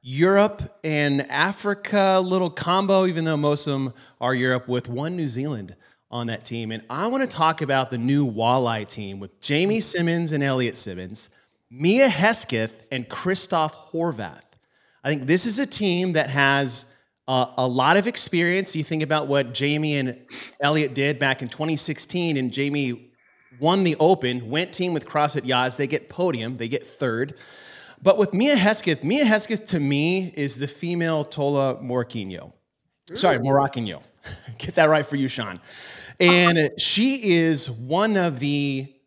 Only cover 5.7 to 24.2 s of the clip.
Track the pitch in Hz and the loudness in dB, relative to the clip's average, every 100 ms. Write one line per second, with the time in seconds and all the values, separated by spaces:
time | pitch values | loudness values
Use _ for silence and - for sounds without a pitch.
5.7 | - _ _ _ 120 117 110 - 117 110 | -18 _ _ _ -8 -6 -6 -8 -8 -6
6.7 | 110 110 135 208 262 262 - 160 156 143 | -8 -8 -4 -2 -2 -4 2 0 2 0
7.7 | 135 127 123 123 139 139 110 117 127 120 | 0 0 -2 0 2 0 0 2 2 2
8.7 | 113 101 - 101 98 98 _ - 143 190 | -2 -6 -10 -10 -10 -16 _ -2 0 2
9.7 | 220 190 180 170 170 170 151 139 131 123 | 0 0 0 0 0 0 -2 0 0 -2
10.7 | - - 90 92 110 - _ _ _ _ | -4 -8 -8 -12 -12 -16 _ _ _ _
11.7 | 123 160 233 269 151 202 226 - 117 113 | -2 2 4 4 4 2 2 -2 -2 -4
12.7 | - - 135 120 - 175 190 - 170 156 | -6 -8 -8 -8 -8 -2 -2 0 0 -2
13.7 | - - 165 170 117 95 - _ _ _ | -4 -10 -4 -4 -4 -10 -12 _ _ _
14.7 | _ _ _ 131 147 131 180 233 220 277 | _ _ _ -4 -2 2 2 2 0 -2
15.7 | - 208 175 185 160 139 139 139 139 135 | 0 0 2 2 0 0 2 4 4 0
16.7 | 120 - _ _ _ - 131 123 - 127 | -4 -10 _ _ _ -2 0 0 0 0
17.7 | 123 131 185 202 233 - 180 175 185 190 | 2 4 4 4 -2 -2 0 0 0 -2
18.7 | 160 151 160 151 156 139 139 127 120 139 | -4 -4 -4 0 -2 0 0 0 -2 -2
19.7 | 151 156 143 127 123 - - - - 143 | 0 0 0 -2 -6 -14 -14 -14 -2 0
20.7 | 156 147 127 139 139 139 131 123 - 156 | 2 0 0 -2 0 0 0 -4 -6 -2
21.7 | 156 - 147 - 180 170 143 127 110 139 | -2 -2 -4 -6 -4 -2 0 -2 -2 -4
22.7 | 143 135 120 - _ _ _ _ 123 147 | -2 -2 -4 -12 _ _ _ _ -2 2
23.7 | 190 180 147 156 190 | 2 2 4 4 4